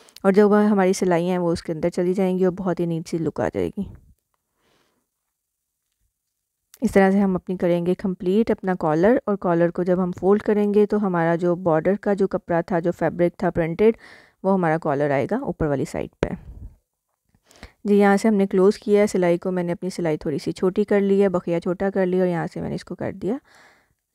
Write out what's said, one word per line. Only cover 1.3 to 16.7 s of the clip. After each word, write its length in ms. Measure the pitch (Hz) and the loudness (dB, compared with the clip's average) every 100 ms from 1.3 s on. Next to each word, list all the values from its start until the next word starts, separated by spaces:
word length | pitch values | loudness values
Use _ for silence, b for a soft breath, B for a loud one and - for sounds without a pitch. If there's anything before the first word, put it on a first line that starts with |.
| 180 | 0
वो 140 | 170 | 0
उसके 200 | 170 - | -2 -4
अंदर 160 | 160 175 | -4 -4
चली 260 | 180 180 | -2 -2
जाएंगी 300 | 185 185 185 | 0 0 2
और 60 | 185 | 0
बहुत 300 | 175 185 165 | 0 -4 -2
ही 60 | 170 | -2
नीट 200 | 165 170 | -4 -4
सी 120 | 170 | -4
लुक 220 | 151 - | -4 -2
आ 80 | 98 | -4
जाएगी। 420 | - 87 - 196 - _ _ _ _ _ _ _ _ _ _ _ _ _ _ _ _ _ _ _ _ _ _ _ _ _ _ _ - | -2 -6 -6 -10 -12 _ _ _ _ _ _ _ _ _ _ _ _ _ _ _ _ _ _ _ _ _ _ _ _ _ _ _ -6
इस 100 | 233 | 0
तरह 180 | 202 190 | 2 4
से 80 | 196 | 4
हम 160 | 196 | 0
अपनी 220 | 180 - 185 | -2 -4 -4
करेंगे 380 | 180 175 175 | 0 0 0
कंप्लीट 560 | 180 190 185 180 202 233 | -2 -4 -4 0 0 0
अपना 240 | 214 190 | -2 -2
कॉलर 480 | 180 165 151 190 254 - | -2 0 2 4 2 0
और 80 | 202 | -4
कॉलर 340 | 190 170 170 | 0 2 0
को 140 | 170 | 0
जब 160 | 180 180 | -2 0
हम 120 | 180 | -2
फोल्ड 300 | 180 180 208 | -2 2 2
करेंगे 440 | - 208 208 202 208 | 2 0 2 2 2
तो 120 | 208 | 0
हमारा 380 | 202 175 165 170 | -2 0 0 0
जो 200 | 175 175 | 0 0
बॉर्डर 400 | 185 156 160 202 | 0 0 2 -2
का 180 | - | -2
जो 120 | 202 196 | 0 0
कपड़ा 360 | 185 - 170 | -2 -2 -4
था, 180 | 165 175 | 0 -2
जो 100 | 175 | -2
फैब्रिक 420 | 175 165 175 175 - | -2 -2 0 -2 0
था 80 | 180 | -4
प्रिंटेड, 460 | 175 165 170 214 226 B B B B | -2 -2 2 2 2 B B B B
वो 80 | 190 | -2
हमारा 260 | 196 170 160 | 0 2 0
कॉलर 320 | 160 139 147 | 0 0 0
आएगा 300 | 139 131 226 | 0 0 -4
ऊपर 240 | 277 180 156 | -4 -4 -2
वाली 180 | 139 | -2
साइड 260 | 139 - - - | -4 -6 -8 -6
पे। 280 | - - - - - | -6 -6 -14 -18 -18